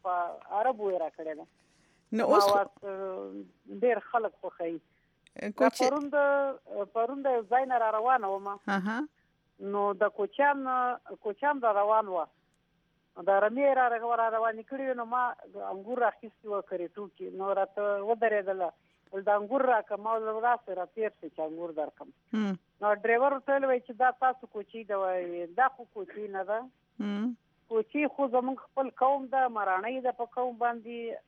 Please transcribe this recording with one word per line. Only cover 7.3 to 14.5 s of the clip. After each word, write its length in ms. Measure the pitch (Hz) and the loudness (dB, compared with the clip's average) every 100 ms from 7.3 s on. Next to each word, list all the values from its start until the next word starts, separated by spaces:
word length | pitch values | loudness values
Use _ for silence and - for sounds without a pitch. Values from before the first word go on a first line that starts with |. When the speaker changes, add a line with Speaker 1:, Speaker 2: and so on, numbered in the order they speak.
| 247 196 | 0 2
Speaker 1:
ځای 140 | 247 262 | 0 2
نه 120 | 247 | 0
را 120 | 220 | 2
روانه 380 | 214 240 254 196 | 2 2 2 2
ومه. 320 | 196 202 202 - | -4 -6 -8 -4
Speaker 2:
اها. 300 | 196 196 226 302 _ _ _ _ - | -2 -2 -4 -6 _ _ _ _ -12
Speaker 1:
نو 340 | 196 202 202 | -4 0 0
د 100 | 196 208 - | 2 0 0
کوچیان، 480 | 202 - 285 277 262 254 247 - - 202 | -2 2 2 2 0 0 0 -4 -10 -10
کوچیان 420 | 214 202 285 285 | -8 -2 0 2
را 100 | 233 | 2
روان 360 | 202 202 220 208 | 4 4 4 2
وه. 200 | 165 151 _ _ _ _ _ _ _ _ - 175 | -2 -4 _ _ _ _ _ _ _ _ -2 4
د 20 | |
رمې 460 | 196 208 240 285 262 | 6 4 4 4 6
را 80 | 247 | 4
ر-، 280 | 233 233 233 | 2 0 2
را 80 | 226 220 | 2 2
روانې 280 | 226 | 0